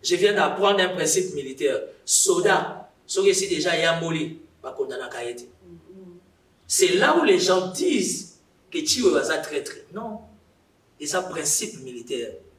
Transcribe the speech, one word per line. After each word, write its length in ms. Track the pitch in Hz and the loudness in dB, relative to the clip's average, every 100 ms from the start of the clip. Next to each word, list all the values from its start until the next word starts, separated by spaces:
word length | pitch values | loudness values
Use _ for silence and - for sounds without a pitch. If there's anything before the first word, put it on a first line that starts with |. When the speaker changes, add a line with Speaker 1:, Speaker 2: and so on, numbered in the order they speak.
Speaker 1:
Je 140 | - 180 | 0 2
viens 160 | 202 | 2
d'apprendre 480 | 202 - - 208 202 | 4 0 2 2 4
un 80 | 185 | 2
principe 460 | 180 156 190 - | 0 0 0 0
militaire. 440 | 147 131 131 147 131 - - - | -6 -8 -2 0 0 -6 -14 0
Soda, 800 | - - 170 202 185 - - - _ _ | 2 4 4 4 2 0 -8 -16 _ _
soki 220 | 196 196 | 2 4
esi 200 | 185 185 | 4 0
déjà 280 | 165 180 165 | -2 0 2
yamboli, 640 | 165 165 165 165 - - - _ | 2 2 0 -2 -4 -8 -18 _
bakondanaka 640 | - - - - - - | -14 -6 -6 -6 -10 -8
ye 120 | 120 120 | -8 -10
te. 60 | |
Speaker 2:
Mm-hmm. 760 | - _ 180 170 - 190 185 175 _ _ _ _ _ | -14 _ -20 -20 -20 -20 -20 -20 _ _ _ _ _
Speaker 1:
C'est 280 | - - | 0 2
là 220 | 180 262 330 | 4 4 4
où 40 | |
les 140 | 294 180 | 4 4
gens 300 | - 185 - | 4 2 2
disent 720 | - 370 220 175 - - - _ _ _ | -2 0 0 0 -4 -10 -20 _ _ _
que 80 | 156 | -6
Chiwewe 400 | 156 - 202 147 | -2 2 4 4
aza 200 | 131 156 | 0 -4
traître. 340 | 151 147 - - - | -4 -6 -8 -14 -14
Non. 280 | 185 226 214 - - _ _ _ _ _ _ | -12 -10 -12 -16 -20 _ _ _ _ _ _
Et 80 | 151 | -4
ça, 160 | 185 | -4
principe 600 | 185 165 143 - 214 127 | -4 -6 -2 -2 -2 -10
militaire. 500 | 127 120 113 123 117 - - | -14 -14 -8 -8 -8 -12 -20